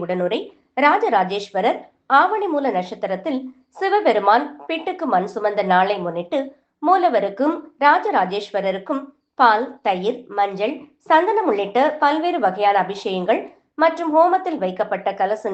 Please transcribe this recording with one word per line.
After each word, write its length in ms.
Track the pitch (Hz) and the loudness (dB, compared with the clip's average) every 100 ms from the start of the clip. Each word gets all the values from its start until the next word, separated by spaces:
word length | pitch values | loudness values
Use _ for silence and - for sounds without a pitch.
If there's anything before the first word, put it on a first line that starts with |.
உடனுரை 360 | 175 180 180 254 - _ _ - | -4 -2 -2 -2 -6 _ _ 2
ராஜராஜேஸ்வரர் 960 | 285 381 427 208 185 202 202 196 226 349 - _ - 277 | 2 4 2 2 0 -4 -6 -2 0 -2 -8 _ 2 4
ஆவணி 280 | 370 427 392 | 4 0 -2
மூல 160 | 285 269 185 | -2 -2 -2
நட்சத்திரத்தில் 640 | 180 214 190 185 - 262 254 - _ - | -6 -8 -6 -6 -4 -6 -8 -18 _ -6
சிவபெருமான் 680 | 381 403 320 214 196 233 294 - - | 0 2 2 2 4 2 2 -12 -10
பிட்டுக்கு 380 | 320 370 359 302 | -8 -6 -6 -2
மண் 160 | 185 196 | -2 -2
சுமந்த 280 | 226 208 208 185 | -4 -4 -2 2
நாளை 240 | 180 196 202 | 2 2 -2
முன்னிட்டு 360 | 175 170 175 285 269 - _ - 302 | -4 -8 -6 -6 -6 -12 _ -4 2
மூலவருக்கும் 680 | 381 349 220 196 196 294 339 - - | 2 4 0 -2 -2 -2 -2 -10 0
ராஜராஜேஸ்வரருக்கும் 1160 | 285 349 415 262 185 202 202 196 190 190 - 269 269 _ _ - | 2 2 2 0 0 -4 -6 -4 -4 -4 -4 -8 -8 _ _ 2
பால், 240 | 247 214 262 - 214 | 4 4 -2 -6 -4
தயிர், 320 | 185 202 262 - 202 | -2 -2 -6 -8 -2
மஞ்சள், 380 | 202 185 214 311 - _ - | -2 0 -4 -6 -14 _ 2
சந்தனம் 380 | 320 370 427 349 | 4 4 0 0
உள்ளிட்ட 280 | 202 196 240 302 302 | 0 0 2 2 2
பல்வேறு 360 | 285 311 349 349 196 | 0 0 -2 0 0
வகையான 300 | 190 208 202 | 2 2 2
அபிஷேகங்கள் 560 | 180 202 208 185 180 311 - _ _ - | 0 -4 -4 -4 0 -2 -2 _ _ 0
மற்றும் 280 | 330 330 330 | 0 0 0
ஹோமத்தில் 460 | 311 349 370 370 285 | 4 4 2 -2 -4
வைக்கப்பட்ட 460 | 185 180 170 190 196 196 | -4 -4 -4 -2 -4 -2
கலச 240 | 196 214 214 | -2 -2 -4